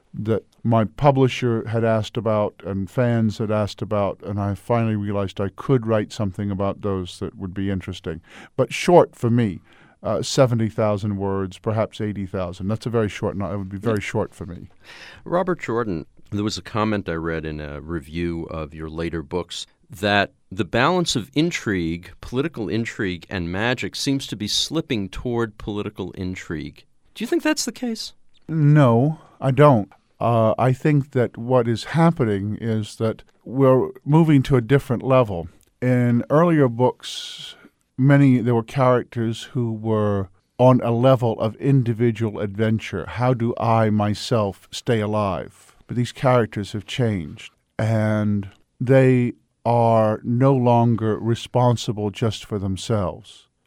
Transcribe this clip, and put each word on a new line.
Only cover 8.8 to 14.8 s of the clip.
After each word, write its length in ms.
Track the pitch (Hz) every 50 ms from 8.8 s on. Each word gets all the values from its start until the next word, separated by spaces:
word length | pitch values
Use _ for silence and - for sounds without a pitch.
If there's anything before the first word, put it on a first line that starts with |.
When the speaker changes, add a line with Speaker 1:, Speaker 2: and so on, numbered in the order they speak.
| - - 175 170 - - -
Speaker 1:
for 140 | - - 120
me, 300 | 117 120 120 104 82 - - _ _ _ _ _ _ _ -
uh, 200 | 101 110 80 -
seventy 460 | - - - 135 123 123 113 113 107
thousand 480 | - - 110 107 104 101 98 107 101
words, 420 | 95 98 98 98 98 98 95 92 -
perhaps 420 | - 113 107 113 107 - - -
eighty 260 | 110 107 101 101 98
thousand. 420 | 90 - 98 92 87 87 - 92 95
That's 180 | 110 110 -
a 40 | 127
very 180 | 113 120 110 101
short 280 | - - - 101 -
no-, 160 | 95 101 82 92
it 40 |
would 140 | 101 98 95
be 80 | 101 98
very 180 | 101 117 110
Speaker 2:
Yeah. 40 | 104
Speaker 1:
short 340 | 95 - - 113 95 - -
for 120 | - -
me. 220 | 101 85 - - - - -